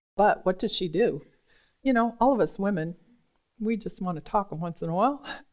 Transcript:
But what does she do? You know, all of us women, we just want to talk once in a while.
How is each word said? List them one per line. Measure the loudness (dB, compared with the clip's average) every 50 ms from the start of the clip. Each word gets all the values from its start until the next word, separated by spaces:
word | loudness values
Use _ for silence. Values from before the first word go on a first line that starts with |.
| _ _ _
But | 4 4 4 4 2 0
what | -2 0 0
does | -2 -4
she | -2 -4 -4
do? | -2 0 2 2 2 0 -4 -8 -14 _ _ _ _ _ _ _ _ _ _
You | 0 2 2
know, | 2 2 0 0 2
all | 4 4 4
of | 4
us | 2 0 0 -2
women, | -2 0 0 0 -2 -4 -8 -12 _ _ _ _ _ _ _ _ _ _ _ -6
we | -2 -2 -2 -2
just | -4 -8 -8 -6
want | -6 -6 -6
to | -6 -4 -2
talk | -2 -2 -2 -2
once | -6 -6 -6 -8 -8 -6
in | -6 -4
a | 0
while. | 2 2 0 0 -2 -8 -14 -14 -16 -18 _